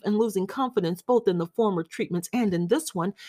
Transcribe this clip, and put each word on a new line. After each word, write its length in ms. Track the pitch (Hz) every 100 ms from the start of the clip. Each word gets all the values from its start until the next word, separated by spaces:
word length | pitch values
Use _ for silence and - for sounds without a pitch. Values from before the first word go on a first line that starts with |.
and 120 | - 208
losing 300 | 226 190 190
confidence 560 | - 254 233 170 180
both 260 | - 247 220
in 80 | 180
the 120 | 170
former 340 | - 220 180
treatments 480 | 170 - 151 175 175
and 220 | 247 214
in 140 | 175 175
this 260 | 262 -
one, 180 | 185 170 -